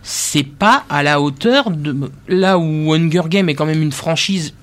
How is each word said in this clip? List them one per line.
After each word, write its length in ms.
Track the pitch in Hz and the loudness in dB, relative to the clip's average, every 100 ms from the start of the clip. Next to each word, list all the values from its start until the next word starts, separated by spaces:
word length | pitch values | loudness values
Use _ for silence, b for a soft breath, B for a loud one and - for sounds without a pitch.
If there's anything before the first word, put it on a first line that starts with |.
c'est 400 | - - - 147 | -8 -6 -2 -2
pas 420 | 139 - 202 269 - | -4 0 2 2 0
à 140 | 147 | -2
la 180 | 143 147 | 2 2
hauteur 480 | 147 139 226 269 254 | 0 -2 0 2 0
de, 260 | 160 147 139 139 - - | -4 -4 -4 -6 -10 -2
là 300 | 185 190 185 | 0 4 2
où 340 | 160 156 156 156 | 2 0 2 2
Hunger 280 | 165 165 160 | 2 0 0
Games 200 | 196 180 | 0 0
est 40 | 143 | 0
quand 120 | 156 | 0
même 160 | 156 | 0
une 80 | 156 | 0
franchise 640 | 139 165 160 - 190 151 - | -2 -4 -2 -2 -2 -4 -12